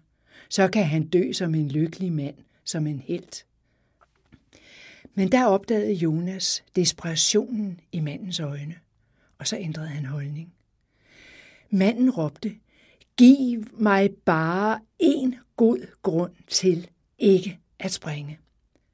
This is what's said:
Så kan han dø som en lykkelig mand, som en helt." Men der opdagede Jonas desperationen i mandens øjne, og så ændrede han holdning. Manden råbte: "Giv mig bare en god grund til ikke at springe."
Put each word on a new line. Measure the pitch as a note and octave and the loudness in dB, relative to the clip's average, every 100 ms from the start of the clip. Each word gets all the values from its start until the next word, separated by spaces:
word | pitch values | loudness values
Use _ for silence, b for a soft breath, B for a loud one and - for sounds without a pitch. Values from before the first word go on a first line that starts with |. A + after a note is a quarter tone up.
| _ _ b b b | _ _ b b b
Så | - F#3+ | 0 2
kan | G#3+ | 2
han | D#3+ D#3 D#3 | 0 0 0
dø | F3+ A3+ | 0 0
som | - F3 | -2 -2
en | D#3 D3 | -2 -2
lykkelig | D3+ D#3+ - F#3 | -2 -4 -4 -6
mand, | D#3 C#3 - _ _ | -4 -6 -10 _ _
som | - E3 D3+ | -8 -4 -4
en | C#3 | -6
helt." | - F3 - - - _ _ _ _ _ _ _ _ - _ B B B B B B - | -6 -8 -10 -20 -20 _ _ _ _ _ _ _ _ -20 _ B B B B B B -2
Men | F#3+ | 2
der | B3+ | 4
opdagede | B3 G3 - G#3+ G#3+ | 4 2 2 0 0
Jonas | F#3+ D#3+ D#3+ F3+ F#3+ - - _ F#3 | 0 0 0 -4 -6 -6 -6 _ -2
desperationen | F3 - E3 D#3+ - G#3+ G#3+ A3 G3+ F3 _ | 0 -2 -4 -2 0 0 0 -4 -6 -8 _
i | F3 | -6
mandens | D3+ D3+ F3+ E3+ | -6 -6 -8 -8
øjne, | D3 C#3+ D3 F3 _ _ _ _ _ - | -8 -8 -12 -14 _ _ _ _ _ -12
og | - | -8
så | - | -6
ændrede | E3+ D#3 D#3 | -8 -8 -10
han | D3 | -8
holdning. | C3+ D3 C#3+ D3 F3 _ _ _ _ b b b b b b b b | -8 -8 -8 -10 -14 _ _ _ _ b b b b b b b b
Manden | G3 G3 A#3 B3+ | 0 2 2 0
råbte: | A#3+ G3+ - A3 - b b b b b - | 0 -4 -4 -10 -10 b b b b b 6
"Giv | B3 C#4 B3+ A#3 G#3+ | 8 8 4 -4 -8
mig | G#3+ G#3 G3 G3 G3+ | 0 2 4 2 0
bare | - D#3+ D#3+ F3+ G#3+ A3 - - | 0 0 0 0 -2 -2 -8 0
en | E4 C#4+ C4 B3 _ - | 2 2 -2 -6 _ 2
god | A3+ D4 - _ | 2 2 -6 _
grund | G3 E3 F3 - - | -2 0 -2 -8 -8
til | - F#3 E3+ - _ _ - | -2 2 0 -4 _ _ 0
ikke | G#3+ F#3 F#3 - _ - | 4 4 2 -12 _ -10
at | F#3+ | -8
springe." | - D#3+ D3 D3 D#3 _ _ _ _ _ | -6 -6 -8 -10 -16 _ _ _ _ _